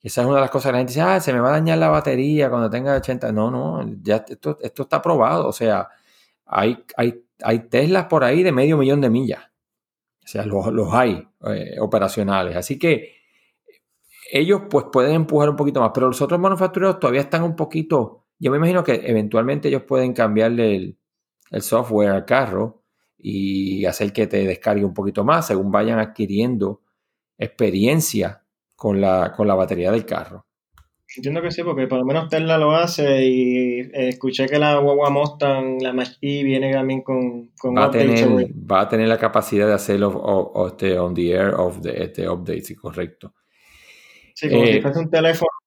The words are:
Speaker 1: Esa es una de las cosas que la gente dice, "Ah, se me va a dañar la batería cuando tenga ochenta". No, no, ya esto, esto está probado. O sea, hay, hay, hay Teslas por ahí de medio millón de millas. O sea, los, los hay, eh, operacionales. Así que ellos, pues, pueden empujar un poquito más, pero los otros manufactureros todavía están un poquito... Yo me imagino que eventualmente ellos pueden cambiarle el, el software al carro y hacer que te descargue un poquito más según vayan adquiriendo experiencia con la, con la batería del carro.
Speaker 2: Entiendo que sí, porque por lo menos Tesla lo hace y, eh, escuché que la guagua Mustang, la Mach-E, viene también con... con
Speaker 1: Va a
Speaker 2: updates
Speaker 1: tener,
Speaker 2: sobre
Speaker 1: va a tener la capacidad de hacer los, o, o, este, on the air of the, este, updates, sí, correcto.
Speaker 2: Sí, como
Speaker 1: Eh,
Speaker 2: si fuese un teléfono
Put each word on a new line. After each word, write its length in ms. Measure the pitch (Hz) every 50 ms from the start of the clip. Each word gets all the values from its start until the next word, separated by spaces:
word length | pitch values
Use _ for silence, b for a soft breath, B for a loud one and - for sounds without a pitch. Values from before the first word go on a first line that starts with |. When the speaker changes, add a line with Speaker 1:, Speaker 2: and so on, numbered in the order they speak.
Speaker 1:
Esa 180 | _ 110 - -
es 60 | 123
una 100 | 127 139
de 60 | 139
las 80 | 135 127
cosas 180 | - 139 127 143
que 40 |
la 60 | 123 123
gente 120 | 127 123
dice, 100 | 123 147
"Ah, 180 | 165 180 190 190
se 120 | 170 -
me 80 | 127 120
va 80 | 120 127
a 40 |
dañar 260 | 147 156 160 165 165 160
la 100 | 160 156
batería 600 | 151 151 147 147 131 123 131 143 151 151 143 127
cuando 180 | 120 120 117 110
tenga 280 | 104 120 131 139 139
ochenta". 360 | 135 - - 127 123 - 117
No, 180 | 110 107 107 120
no, 400 | 127 123 135 156 - - - 110 110 98
ya 220 | 92 107 104 113 110 -
esto, 300 | - _ - 151 147 -
esto 220 | - 113 _ -
está 180 | 135 - - 147
probado. 480 | - 170 165 143 110 123 156 170 160 -
O 40 |
sea, 360 | - - 117 113 104 95 95 b b b b b b b b b b b _
hay, 400 | _ - - 101 113 123 - - - -
hay, 280 | - 120 120 117 - _ _ _ _
hay 180 | - 113 113 117 117 -
Teslas 340 | - 120 139 160 185 190 170
por 180 | - 165 156
ahí 200 | 131 120 135 165
de 100 | 185 185
medio 240 | 143 123 135 151 160
millón 240 | 151 135 131 143 143
de 80 | 139 123
millas. 360 | 110 120 135 117 - - - _ _ _ _ _ _ _ _ _ _ _ _ _ _ _
O 60 | _ -
sea, 160 | - 104 101
los, 260 | 107 98 98 95 110
los 200 | 107 113 104 80
hay, 340 | 110 120 127 120 95 82 - _ _ _ -
eh, 300 | 107 104 104 104 - - -
operacionales. 760 | 110 104 - 107 98 95 - 113 104 98 98 95 92 90 85
Así 240 | 87 90 - 135 127
que 380 | - 165 156 117 B B B B B B B B B B B B _ _ _ _ _ _ _ _ _ _ _ - - -
ellos, 320 | - 139 156 175 202 190 196 -
pues, 160 | - 143 131 -
pueden 220 | - 131 123 143 160
empujar 340 | 165 160 151 151 147 147 147
un 80 | 147
poquito 240 | 143 147 143 139 135
más, 120 | 120 110 -
pero 140 | 135 127 127
los 120 | 120 -
otros 180 | 139 143 170 175
manufactureros 600 | 180 190 190 175 185 180 185 185 180 190 185 190
todavía 220 | - 127 123 139
están 220 | 143 - - 160 170
un 120 | 170 165
poquito... 680 | - 156 156 - 160 156 160 165 139 117 - - _ _ _ _ _
Yo 140 | 170 135
me 60 | 135 147
imagino 260 | 160 170 180 180 165
que 80 | - 123 - -
eventualmente 640 | - 117 110 107 104 113 113 113 127 139 147 147 147
ellos 140 | 139 135
pueden 300 | - - 139 131 127 127
cambiarle 640 | 123 - 120 110 104 107 110 113 120 117 117 110 101
el, 220 | 95 95 101 - _ _ _ _ _ _ _ _ _ _ _
el 120 | - 107
software 480 | - - - 113 123 117 110 107 104 101
al 140 | 98 98 95
carro 600 | - 120 131 135 110 95 95 107 117 - _ _ _ _ _ _ _ _ _
y 680 | - 101 104 98 98 98 98 95 95 95 95 95 98
hacer 280 | 90 - - 107 101
que 160 | 101 - 110 -
te 180 | - 101 98
descargue 380 | 95 90 - - 113 104 104 101
un 100 | 98 85
poquito 300 | - 98 101 95 - 104
más 240 | 123 156 170 160 -
según 240 | 107 95 98 101
vayan 260 | 95 101 107 113 117 110
adquiriendo 840 | 110 110 - - 110 95 98 101 113 123 127 107 98 98 107 _ _ _ _ _ _ _ _ _ _ _ _
experiencia 1080 | _ 101 - _ - 110 104 90 98 101 123 147 165 156 - - 107 92 85 98 _ _ _ _ _ _ _ _
con 240 | _ - 110 101 98
la, 320 | 98 95 92 92 87 -
con 160 | - - 104 104
la 80 | 98
batería 340 | 92 92 - 95 87 87 92
del 140 | 107 117 110
carro. 420 | - - 82 82 - 92 98 _ _ _ _ _ _ _ _ _ _ _ _ _ _ -
Speaker 2:
Entiendo 260 | 131 120 139 147 165
que 80 | 170 175
sí, 140 | - - 170
porque 240 | 175 156 135 131 127
por 100 | 131 127
lo 60 | 127
menos 240 | 131 143 160 160 160
Tesla 300 | 156 156 160 160 160 160
lo 180 | 151 151 156
hace 480 | 165 170 170 170 - 147 143 139 135 131
y, 560 | 131 127 127 127 123 123 127 127 123 123 120
eh, 300 | 127 127 - 143 127 127
escuché 360 | 123 - - 131 127 - 135
que 120 | 131 143 151
la 180 | 151 147 147
guagua 340 | 143 143 143 143 143 143 143
Mustang, 680 | 139 143 147 147 143 - 147 139 139 135 131 131 131 131
la 120 | 131 127
Mach-E, 520 | 127 127 123 123 - _ - 143 143 143 139
viene 260 | 135 135 131 135 135
también 300 | 135 135 131 131 135 131
con... 460 | - - 131 127 127 123 120 120 117 - _ _
con 160 | - 127 123
Speaker 1:
Va 100 | 113 104
a 40 | 113
Speaker 2:
updates 180 | - 117 110
Speaker 1:
tener, 120 | 113 117 117
Speaker 2:
sobre 360 | 117 113 110 101 98 - - - - -
Speaker 1:
va 100 | 98 95
a 60 | 104 -
tener 200 | - 113 110 113
la 100 | 113 110
capacidad 480 | - 110 - 117 104 - - 101 104
de 60 | 107
hacer 260 | 104 95 - - 101 98
los, 160 | 101 101 92
o, 40 | -
o, 480 | - - 101 95 90 - - - 90 92
este, 280 | - - 98 95 92
on 180 | 90 90 87 90
the 160 | 85 87 87
air 220 | 87 92 95 101 -
of 260 | - 90 90 90 92
the, 240 | 82 82 62 - 85
este, 240 | - - - 87 87
updates, 380 | 90 87 90 - 82 - -
sí, 100 | - 80
correcto. 580 | _ - 85 80 87 87 82 - _ - - b b b b b b b b b b b b b b b b b b b b
Speaker 2:
Sí, 160 | b - 156 147
como 140 | 131 120
Speaker 1:
Eh, 120 | 117 117 107
Speaker 2:
si 60 | 107
fuese 200 | - 143 139 165
un 100 | 165 160
teléfono 400 | 165 160 160 165 165 165 170 165 - - _